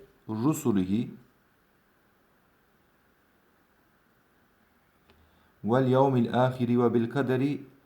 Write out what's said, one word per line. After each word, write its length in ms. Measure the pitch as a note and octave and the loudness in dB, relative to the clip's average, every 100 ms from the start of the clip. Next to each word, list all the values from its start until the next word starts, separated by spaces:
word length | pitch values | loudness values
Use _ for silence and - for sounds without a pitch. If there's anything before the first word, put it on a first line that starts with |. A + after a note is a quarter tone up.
| - _ - | -20 _ -10
rusulihi 840 | A2 C3 D#3 A#2+ G2 F2+ G#2 B2+ - - _ _ _ _ _ _ _ _ _ _ _ _ _ _ _ _ _ _ _ _ _ _ _ _ _ _ _ _ _ _ _ _ _ _ _ _ _ _ _ _ _ _ _ | -4 -2 -2 0 0 0 -2 -4 -12 -20 _ _ _ _ _ _ _ _ _ _ _ _ _ _ _ _ _ _ _ _ _ _ _ _ _ _ _ _ _ _ _ _ _ _ _ _ _ _ _ _ _ _ _
vel 240 | G2+ B2+ B2+ | 0 2 4
yevmil 580 | C3 C#3 B2+ A#2 A#2 B2+ | 4 4 2 0 0 0
ahiri 380 | B2+ A#2+ A#2+ | 0 0 2
ve 100 | A#2+ | 2
bil 160 | A#2 A2+ | 0 -2
kaderi 540 | C#3 B2 B2+ C#3+ C#3+ - _ | -2 -2 -2 -2 -6 -12 _